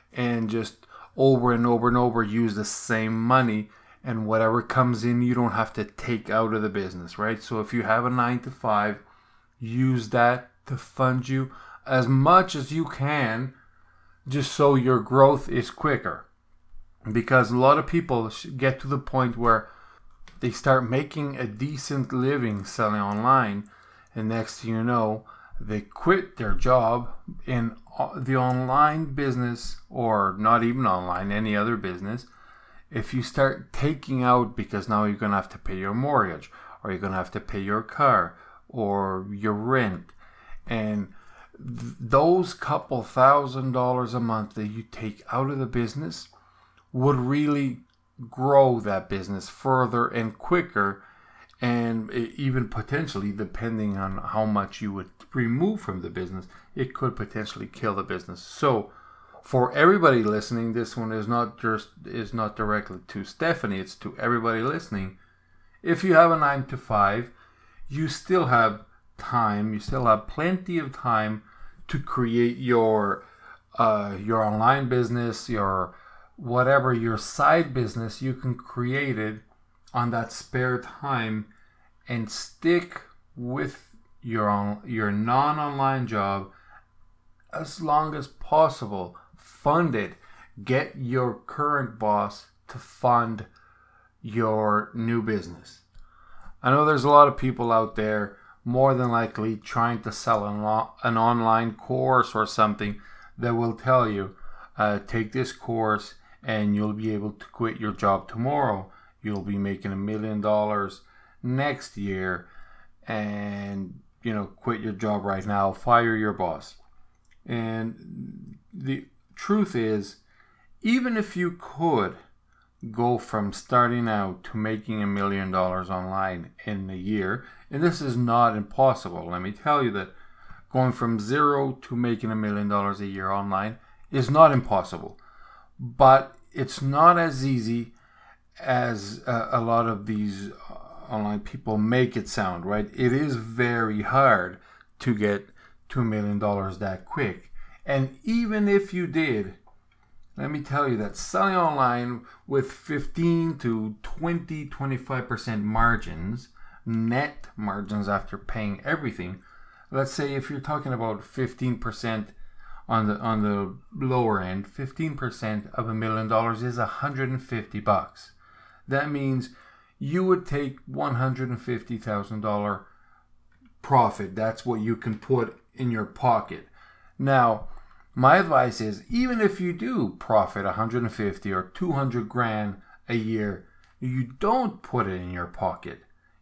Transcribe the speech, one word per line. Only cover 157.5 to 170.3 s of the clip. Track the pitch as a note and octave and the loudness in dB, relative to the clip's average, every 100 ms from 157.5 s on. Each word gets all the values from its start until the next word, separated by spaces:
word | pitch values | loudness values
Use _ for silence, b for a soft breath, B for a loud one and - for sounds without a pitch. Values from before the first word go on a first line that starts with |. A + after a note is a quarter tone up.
| - | -8
margins | G#2 G2+ G2+ G#2 G2+ | -6 -6 -4 -4 0
after | G2 - G2 | -2 -2 -10
paying | - A2+ G#2 G2 | -6 -4 -4 -6
everything, | C#3 D#3 C3 - F2+ F#2 b b b b b | -4 -4 -4 -6 -10 -12 b b b b b
let's | C3+ C3+ | -4 -2
say | - C#3+ | -2 -4
if | C#3 C3 | -4 -6
you're | C#3+ | -8
talking | C#3 D3+ C#3+ | -4 -4 -4
about | A#2+ A2+ G#2 | -4 -4 -6
fifteen | - - B2 - B2+ A#2 | -8 -4 -4 -2 -4 -2
percent | A#2 - A#2 A2 G#2+ - B B B B - | -4 -4 -4 -4 -6 -12 B B B B -2
on | A2+ G#2+ | 0 2
the, | G#2 | 0
on | A#2+ A2 | -2 0
the | G#2 G2+ G2 B2+ - | 0 0 -4 -10 -14
lower | - C3 B2+ A2+ G2+ | -6 -2 2 2 0
end, | F2+ F#2+ G2 | -2 -6 -8
fifteen | - C3+ - D#3+ C3+ | -10 -10 -6 -6 -4
percent | B2+ - A2 G#2+ - | -8 -6 -6 -6 -6
of | - A2+ | -6 -4
a | |
million | A2 A2+ A2 A2 | -2 -2 -2 0
dollars | A2 A#2 A2+ | 2 2 -2
is | B2 A#2+ | -4 -2
a | A2 | -4
hundred | - C#3+ C3+ C3 | -4 -6 -4 -4
and | C3 | -4
fifty | - A#2 - G#2 | -6 -8 -6 -4
bucks. | G#2 G2+ - - - _ b b b b - | 0 0 -2 -14 -20 _ b b b b -4
That | C#3 D3 | -2 -2
means | C#3+ C3+ C3 - B B B B _ | -2 0 -2 -4 B B B B _
you | C#3 F3 | -4 0
would | F#3 | 2